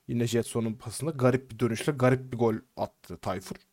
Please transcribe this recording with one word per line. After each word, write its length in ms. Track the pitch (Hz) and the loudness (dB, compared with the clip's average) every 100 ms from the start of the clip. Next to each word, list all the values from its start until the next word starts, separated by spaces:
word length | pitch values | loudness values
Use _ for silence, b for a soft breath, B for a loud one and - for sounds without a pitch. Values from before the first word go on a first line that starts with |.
| - | -4
Yine 180 | 123 120 | -2 2
Jetson'un 480 | 117 107 120 113 | 2 0 -2 -2
pasında 360 | 110 110 - 147 | -4 -8 -6 -6
garip 400 | 147 127 135 - | 2 4 4 -2
bir 80 | 110 | -2
dönüşle 340 | 120 110 - | 0 0 -2
garip 400 | 143 127 127 131 | 2 4 4 0
bir 60 | 113 | 0
gol 160 | 117 110 - - | 2 2 -6 -6
attı 400 | 104 _ - 87 | -6 _ -16 -8
Tayfur. 400 | 101 95 - - _ | -6 -6 -6 -14 _